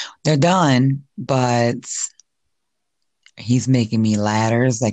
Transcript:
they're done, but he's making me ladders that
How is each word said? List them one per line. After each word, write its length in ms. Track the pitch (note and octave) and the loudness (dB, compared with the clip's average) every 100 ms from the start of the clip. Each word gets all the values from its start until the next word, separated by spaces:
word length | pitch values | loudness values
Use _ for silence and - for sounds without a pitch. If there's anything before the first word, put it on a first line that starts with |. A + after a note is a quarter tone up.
| - - | -10 -6
they're 120 | - D3+ | -2 2
done, 680 | E3+ F#3 D#3 B2+ C3+ C#3 - - | 2 2 2 2 2 -2 -8 -12
but 560 | C3 C3 B2 A#2+ A#2+ A#2+ - - - _ _ _ _ _ _ _ _ _ _ _ _ - | -4 -2 0 0 0 -4 -8 -10 -10 _ _ _ _ _ _ _ _ _ _ _ _ -12
he's 300 | G#2 B2 A2+ | -2 0 2
making 320 | B2+ A2+ A2+ | 0 0 0
me 160 | A2 G#2+ | 0 0
ladders 600 | G#2 G#2+ A2+ A#2 C3 B2 | 0 0 0 2 0 0
that 140 | A2+ | -4